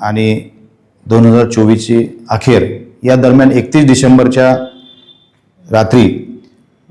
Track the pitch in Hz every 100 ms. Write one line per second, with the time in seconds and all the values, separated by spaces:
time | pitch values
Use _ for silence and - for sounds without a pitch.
0 | 104 107 110 110 - _ _ _ _ _
1 | - 113 117 117 117 113 110 110 113 117
2 | 113 - - 110 - 117 - - - _
3 | 123 127 127 131 135 127 117 156 143 127
4 | 131 127 127 131 127 127 - - - _
5 | _ _ _ _ _ _ - 110 107 127
6 | 110 - - - - _ _ _ _